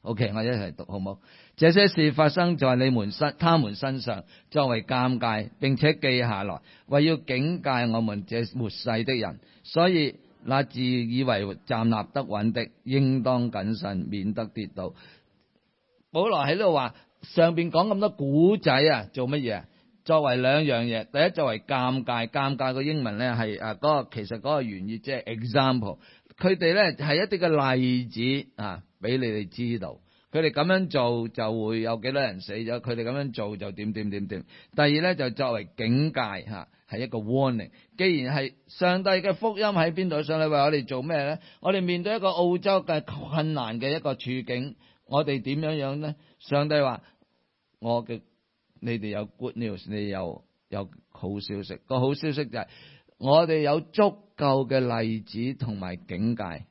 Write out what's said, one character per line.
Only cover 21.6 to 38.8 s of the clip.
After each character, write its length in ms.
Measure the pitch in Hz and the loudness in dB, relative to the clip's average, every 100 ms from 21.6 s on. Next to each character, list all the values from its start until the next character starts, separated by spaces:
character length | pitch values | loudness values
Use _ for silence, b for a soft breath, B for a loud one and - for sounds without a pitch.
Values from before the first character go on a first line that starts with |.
鑑 420 | - 135 127 131 | -2 -2 0 -2
戒， 240 | 117 120 117 | -2 -4 -2
鑑 300 | 143 139 131 | -2 -2 -2
戒 160 | 131 | -2
個 100 | 131 | -2
英 180 | 139 156 120 | -2 -2 -2
文 120 | 104 | -2
呢 200 | 127 117 | -2 -2
係， 240 | 113 101 | -2 -4
啊， 100 | 110 101 | -6 -2
嗰 280 | 147 151 | 0 0
個， 60 | 117 | -2
其 120 | 117 101 | -10 -8
實 140 | 113 | -8
嗰 160 | 117 151 | -2 -2
個 60 | |
原 280 | 123 95 95 | -2 -6 -8
意 100 | 113 | -8
即 120 | 139 | -6
係 120 | 135 | -8
example。 760 | - 113 117 123 131 127 104 - b b b - | -8 -8 -2 2 2 2 -2 -8 b b b -2
佢 180 | 185 185 | 2 2
哋 180 | 170 | 2
呢 80 | 185 196 127 | 4 2 0
係 180 | 147 151 | 0 0
一 40 | |
啲 160 | 196 190 | 0 0
嘅 380 | 175 156 135 131 | 2 4 4 2
例 300 | 127 123 123 | 2 0 -2
子 440 | 107 120 139 135 - | -2 0 -2 -4 -10
啊， 280 | 104 92 - _ | -8 -8 -16 _
畀 160 | 107 131 | -2 0
你 80 | 123 | 0
哋 200 | 107 98 | -2 -6
知 320 | - 120 117 | -6 -4 -4
道。 200 | 90 60 b b b | -6 -12 b b b
佢 80 | 151 | 0
哋 120 | 156 | 0
噉 140 | 143 160 | 0 2
樣 240 | 190 185 | 2 2
做 380 | 143 120 120 117 | 0 2 0 -2
就 360 | 117 110 113 107 | -4 -2 -2 -2
會 140 | 113 | -2
有 140 | 113 113 | -2 -2
幾 140 | 120 | -2
多 100 | 135 | -2
人 200 | 131 95 | -2 -4
死 120 | - | -10
咗， 260 | 104 113 120 | -8 -6 -6
佢 140 | 123 117 | -4 -4
哋 80 | |
噉 80 | 113 | -4
樣 200 | 135 139 | -4 -6
做 240 | 120 104 104 | -6 -6 -6
就 160 | 101 | -10
點 220 | 95 104 | -6 -6
點 160 | 107 104 | -4 -4
點 180 | 101 98 | -4 -6
點。 180 | 95 - B B - | -8 -12 B B 2
第 60 | |
二 80 | 147 151 | 4 4
呢， 140 | 175 160 | 2 0
就 140 | 131 | -2
作 240 | 110 135 | -2 -2
為 160 | 113 95 - | -2 -6 -4
警 340 | 113 127 156 | 0 2 2
戒， 80 | 135 113 98 - | 0 -4 -6 -10
吓， 180 | 101 - b b | -12 -14 b b
係 100 | 104 | -8
一 40 | 123 | -6
個 120 | 113 | -6
warning。 500 | 107 131 135 117 90 b b - | -2 2 2 0 -6 b b -2
既 220 | 190 160 | 0 0
然 160 | 127 143 | 0 -2
係 180 | 135 - _ | -4 -10 _
上 360 | - | 0